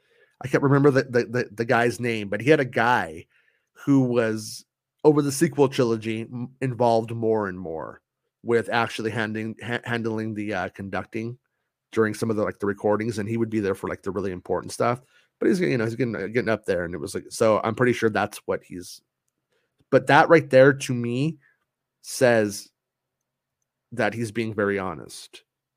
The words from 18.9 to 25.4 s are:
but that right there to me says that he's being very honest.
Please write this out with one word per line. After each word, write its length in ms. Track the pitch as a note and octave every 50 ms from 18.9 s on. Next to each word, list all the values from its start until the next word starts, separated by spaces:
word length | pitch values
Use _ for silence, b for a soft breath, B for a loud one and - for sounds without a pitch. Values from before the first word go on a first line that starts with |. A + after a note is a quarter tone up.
| - - _ _ _ _ _ _ _ _ _ _ _ _ _ _ _ _ _ -
but 180 | C#3 B2+ - -
that 200 | C3+ D#3 D#3+ -
right 200 | E3 D#3 C3+ C3+
there 220 | C3 B2+ C3+ C#3+
to 200 | C#3 C#3 - - B2+
me 440 | A#2+ A#2+ A#2+ A#2+ B2+ D3 E3 D#3+ b b b b b b b _ _ _ _ _ _
says 680 | - - - - C3 A#2+ A#2 A2 G#2+ G#2 G2+ - - - _ _ _ _ _ _ _ _ _ _ _ _ _ _ _ _ _ _ _ _ _ _ _ -
that 220 | A2+ A#2 A2 G#2 G2+
he's 180 | A2+ A#2 G#2
being 200 | - A#2 A2 A2
very 260 | G#2 G#2+ G2+ G2+ G2+ G2
honest. 640 | F#2 F#2 D#2+ C2 G1+ - - - - - - -